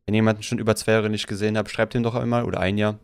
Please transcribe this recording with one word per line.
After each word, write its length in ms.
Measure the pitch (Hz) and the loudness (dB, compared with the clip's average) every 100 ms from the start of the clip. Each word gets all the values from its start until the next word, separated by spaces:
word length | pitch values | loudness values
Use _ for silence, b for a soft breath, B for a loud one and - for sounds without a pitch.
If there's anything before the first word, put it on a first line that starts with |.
| - | 0
Wenn 80 | |
ihr 60 | 110 | 4
jemanden 240 | 110 107 | 4 2
schon 160 | - 113 | -2 -2
über 160 | 110 110 | 0 0
zwei 180 | - | 2
Jahre 160 | 110 107 | 2 2
nicht 180 | 107 - | -4 -4
gesehen 300 | 98 107 107 | -2 0 -2
habt, 120 | 104 | -4
schreibt 240 | - 110 | -2 -2
ihm 100 | 123 | 0
doch 120 | 117 123 | -2 -2
einmal, 300 | 120 120 117 | 0 0 -2
oder 140 | 95 | -2
ein 160 | 90 104 | 0 2
Jahr, 220 | 107 107 | 0 -2